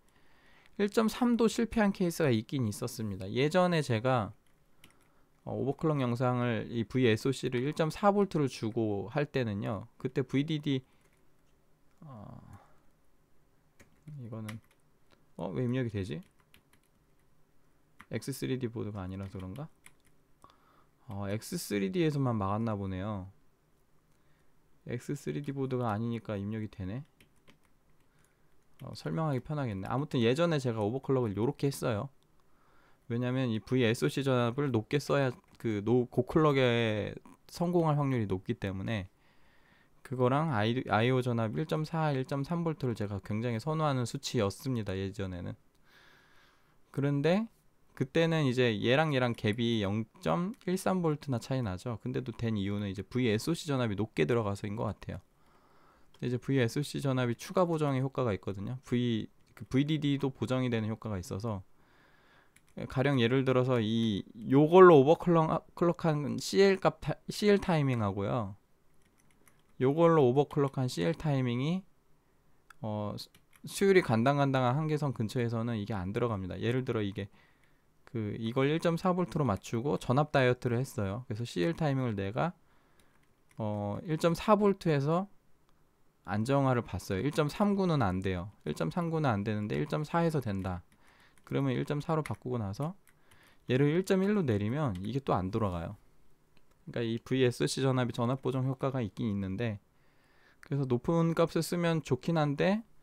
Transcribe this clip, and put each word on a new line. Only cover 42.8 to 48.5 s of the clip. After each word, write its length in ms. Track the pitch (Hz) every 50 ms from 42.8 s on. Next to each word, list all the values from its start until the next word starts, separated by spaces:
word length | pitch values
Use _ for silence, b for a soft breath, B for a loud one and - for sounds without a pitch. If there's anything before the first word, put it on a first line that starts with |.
| 139 123 110
제가 260 | - 107 101 104 95 -
굉장히 360 | - 104 107 120 123 117 110
선호하는 460 | - 156 156 160 156 147 135 127 120
수치였습니다. 920 | - - 139 - - - 123 101 98 - - - 135 127 117 101 98 92 95
예전에는. 560 | 98 98 95 - 98 92 92 87 92 101 107 - _ _ _ b b b b b b b b b b b b b b b b b b b b b - _
그런데 560 | - 139 135 143 143 143 147 160 180 208 226 - _ _ _ _ _ _ _ _ _
그때는 520 | - 135 - - 165 165 165 165 160 147
이제 380 | 127